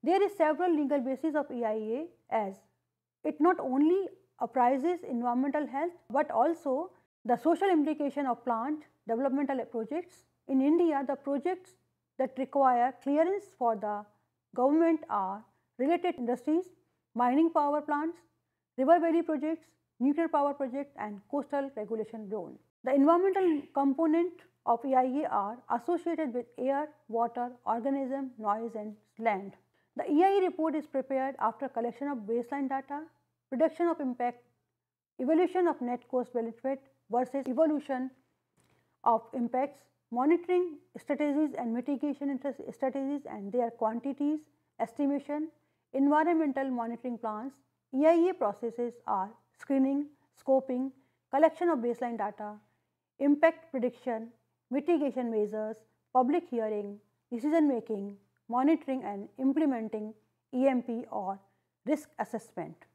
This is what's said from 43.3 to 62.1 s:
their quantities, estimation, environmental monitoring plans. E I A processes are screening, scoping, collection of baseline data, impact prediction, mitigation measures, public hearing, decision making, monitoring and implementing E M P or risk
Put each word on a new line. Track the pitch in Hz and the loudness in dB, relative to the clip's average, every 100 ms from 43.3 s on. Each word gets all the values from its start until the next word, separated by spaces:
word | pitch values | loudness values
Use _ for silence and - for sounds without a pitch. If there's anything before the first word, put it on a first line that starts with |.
| 214 202 | -12 -6
their | 233 233 | -2 -2
quantities, | 233 220 233 262 269 285 302 - _ _ _ | -2 -2 -2 -6 -4 -2 -2 -6 _ _ _
estimation, | 226 - 277 285 277 294 320 _ _ _ _ | -8 -2 0 0 -4 -6 -6 _ _ _ _
environmental | 262 277 302 311 330 311 269 269 | 2 4 4 4 2 2 0 -2
monitoring | 247 233 233 254 233 | -4 -6 -6 -8 -6
plans. | 226 214 262 - _ _ _ | -6 -6 -10 -14 _ _ _
E | 262 302 | 2 6
I | 339 349 | 6 4
A | |
processes | 359 220 202 233 226 240 233 - | 2 -2 -2 -8 -4 -6 -6 -4
are | 208 196 - _ _ | -2 -2 -10 _ _
screening, | - 269 269 277 294 _ _ _ | -2 2 2 0 -4 _ _ _
scoping, | - 269 262 247 269 - _ _ _ | 2 2 2 -4 -4 -8 _ _ _
collection | 269 320 311 349 | 4 4 4 0
of | 302 | 0
baseline | 233 233 247 226 | -2 -4 -6 -4
data, | 208 208 208 208 _ _ _ _ _ _ | -6 -6 -14 -14 _ _ _ _ _ _
impact | 285 285 330 330 - | 2 6 4 2 -8
prediction, | 262 240 247 - 226 226 _ _ _ _ | -4 -4 -4 -8 -6 -8 _ _ _ _
mitigation | 262 285 339 277 240 247 | -4 0 2 2 -2 -2
measures, | 220 208 214 214 220 _ _ _ | 0 -2 -2 -8 -10 _ _ _
public | 254 254 339 339 | 2 4 2 0
hearing, | 240 220 214 208 202 _ _ _ | -4 -2 -4 -6 -12 _ _ _
decision | 240 277 330 302 | -6 0 2 4
making, | 247 226 214 202 202 _ _ _ | 2 -2 -6 -6 -12 _ _ _
monitoring | 233 277 320 - 262 | 0 2 2 0 -6
and | 226 202 208 - | -6 -8 -10 -2
implementing | 262 277 311 247 220 220 214 220 _ _ _ | 0 2 0 0 -4 -8 -10 -14 _ _ _
E | 254 269 | 0 2
M | 254 | 2
P | 240 233 - | -2 -8 -6
or | - 190 196 _ _ _ _ - | -8 -6 -8 _ _ _ _ -4
risk | 302 - | -4 -4